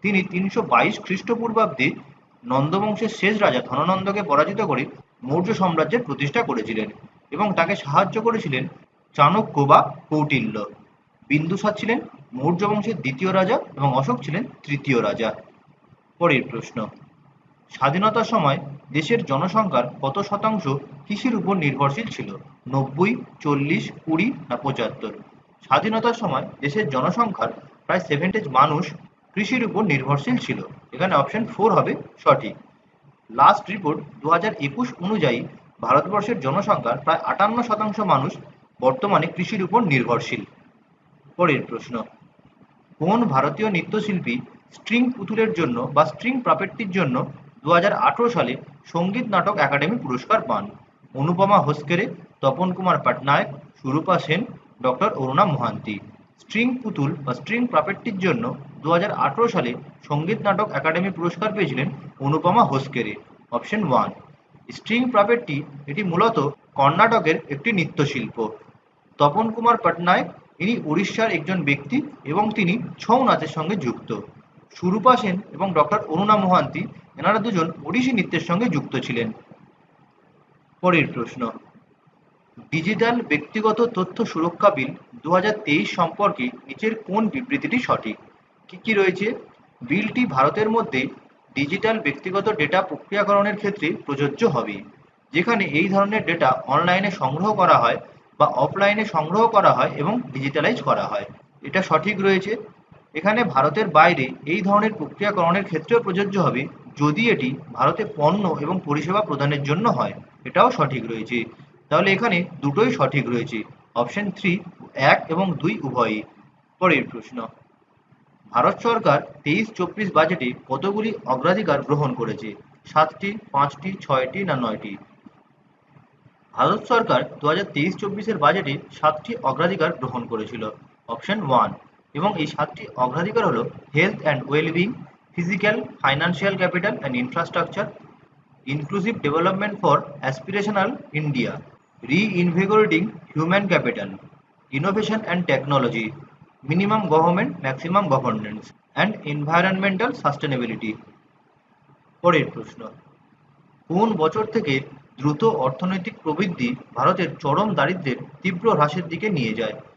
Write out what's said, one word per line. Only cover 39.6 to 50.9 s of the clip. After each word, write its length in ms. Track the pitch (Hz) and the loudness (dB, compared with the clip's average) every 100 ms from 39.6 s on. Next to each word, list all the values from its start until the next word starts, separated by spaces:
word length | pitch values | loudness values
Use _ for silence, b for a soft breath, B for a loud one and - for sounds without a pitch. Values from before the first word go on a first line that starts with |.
| 180 | 0
উপর 140 | 202 220 | 2 4
নির্ভরশীল। 500 | 135 113 117 - 113 98 - _ _ _ _ _ _ - - | 2 2 0 -2 -8 -8 -18 _ _ _ _ _ _ -20 0
পরের 260 | 175 131 104 | 2 2 -2
প্রশ্ন, 260 | 117 - 120 107 - _ _ - _ _ _ _ - | -10 -8 -8 -10 -16 _ _ -20 _ _ _ _ -4
কোন 180 | 160 220 226 | 0 2 4
ভারতীয় 340 | 135 139 156 214 185 | 2 2 0 0 0
নৃত্যশিল্পী 580 | - 214 - 185 135 120 - - _ - | -2 -4 -2 -4 -2 -4 -6 -18 _ -18
স্ট্রিং 260 | - 233 247 | -2 2 2
পুতুলের 360 | 247 190 220 220 - | 0 -6 0 0 0
জন্য 180 | 156 120 139 | -2 -2 0
বা 80 | 143 156 | 2 2
স্ট্রিং 220 | - 233 262 240 | 2 -4 -2 0
পাপেটটির 460 | 160 196 - 214 180 | 0 0 -6 -4 0
জন্য 200 | 156 123 - - - _ | 0 0 -4 -8 -20 _
দু 60 | 143 170 | 2 4
হাজার 180 | 190 - 135 | 4 2 0
আঠারো 200 | - 233 170 | 2 0 2
সালে 160 | 127 127 - - - | -2 -2 -10 -20 -8
সঙ্গীত 340 | 165 180 214 220 | -2 -2 -2 0
নাটক 200 | 190 170 - 139 | 0 0 2 2
একাডেমি 300 | 139 151 233 | 2 0 -2
পুরস্কার 360 | 135 123 - 214 127 | -4 -6 0 0 2
পান? 160 | 107 101 - - | -4 -4 -14 -20